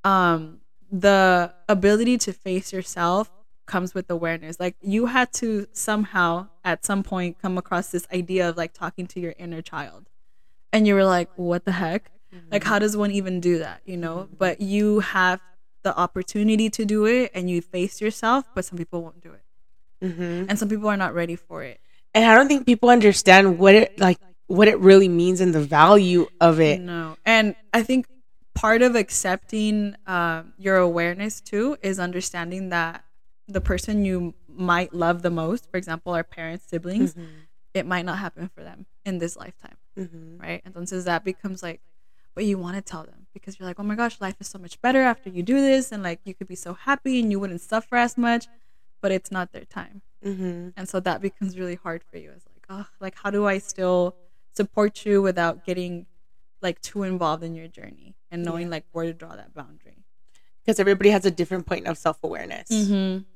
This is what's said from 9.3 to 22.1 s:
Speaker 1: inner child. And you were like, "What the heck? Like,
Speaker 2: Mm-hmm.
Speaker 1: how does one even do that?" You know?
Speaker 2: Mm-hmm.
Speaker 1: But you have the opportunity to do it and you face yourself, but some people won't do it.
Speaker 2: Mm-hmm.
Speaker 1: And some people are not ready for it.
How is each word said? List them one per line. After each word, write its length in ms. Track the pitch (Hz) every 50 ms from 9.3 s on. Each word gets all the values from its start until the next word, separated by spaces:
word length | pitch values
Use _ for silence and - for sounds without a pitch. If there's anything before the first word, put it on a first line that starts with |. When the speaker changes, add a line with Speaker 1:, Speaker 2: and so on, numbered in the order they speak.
| - -
Speaker 1:
inner 240 | 180 170 165 160
child. 460 | 160 - - 151 143 101 80 - - - - - - - - - - - - - - -
And 140 | - 220 214
you 80 | 208 202
were 100 | 196 190
like, 240 | 190 180 175 175 - -
"What 280 | - 180 175 175 175 -
the 80 | 202
heck? 380 | 180 175 190 160 175 214 - - - - - - - 180 170 160
Like, 120 | 208 208
Speaker 2:
Mm-hmm. 60 | - 208
Speaker 1:
how 100 | 220 208
does 180 | 214 214 208
one 140 | 208 208 202
even 300 | 196 202 190 185 185 180
do 180 | 170 175 175 165
that?" 200 | 160 - 87 - -
You 120 | - 180
know? 200 | 175 170 165 165 180 190
Speaker 2:
Mm-hmm. 100 | - - -
Speaker 1:
But 220 | 190 180 165 -
you 400 | 208 190 202 208 208 208 208 208
have 400 | 196 - - 190 185 185 180 185 - - - - - - - -
the 140 | - 196 -
opportunity 720 | - 175 175 - 190 185 - - 208 208 220 220 214 220 220
to 140 | - - 220
do 220 | 202 214 214 208
it 240 | 220 240 254 254 - -
and 140 | 185 180 180
you 140 | 180 170
face 380 | 175 - - 180 180 202 - -
yourself, 440 | 214 214 220 - - 220 247 277 262 - -
but 100 | 190 190
some 120 | - 185
people 260 | 170 165 - - 170
won't 200 | 165 160 156 170
do 100 | - 165
it. 100 | - - - - - - - - - - - - - - 185
Speaker 2:
Mm-hmm. 420 | 185 170 165 180 170 170 175 185 196
Speaker 1:
And 100 | 208 208
some 100 | 220 202
people 200 | 214 208 208 214
are 80 | 202
not 180 | 196 185 151 127
ready 220 | 170 170 170 170
for 260 | 170 - - 165 156
it. 180 | - 127 110 - - - - - - -